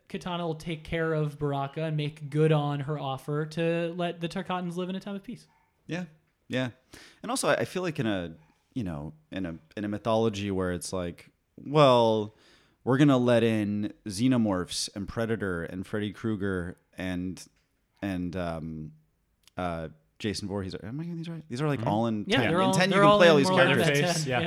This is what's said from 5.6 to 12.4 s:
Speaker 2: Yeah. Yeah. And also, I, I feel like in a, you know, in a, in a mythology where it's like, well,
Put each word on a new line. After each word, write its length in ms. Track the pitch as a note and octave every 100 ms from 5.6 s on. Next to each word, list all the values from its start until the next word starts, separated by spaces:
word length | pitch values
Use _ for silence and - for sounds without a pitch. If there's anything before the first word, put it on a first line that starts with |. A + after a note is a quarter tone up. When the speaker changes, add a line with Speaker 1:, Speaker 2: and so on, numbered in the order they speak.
| _ _ -
Speaker 2:
Yeah. 180 | E3 F3+ - _ _ -
Yeah. 200 | B2 B2+ - _ - - _
And 80 | G3+
also, 180 | C4 E3+
I, 60 | C#3+
I 40 |
feel 180 | A2+ F#3
like 160 | F3+ D3+
in 80 | A2+
a, 280 | G2 E2+ D#2 _ _ _
you 100 | -
know, 300 | F#2+ D2+ D#2 - _
in 160 | F#2 F#2
a, 80 | E2 - -
in 80 |
a 40 | G#2
mythology 640 | G#2 A#2 A2 A2+ G2+ G2+
where 220 | F#2+ F#2
it's 200 | F2 -
like, 380 | F#2+ F2 E2+ - _ _ -
well, 800 | - D3 C#3 B2 A#2 A2 G#2 -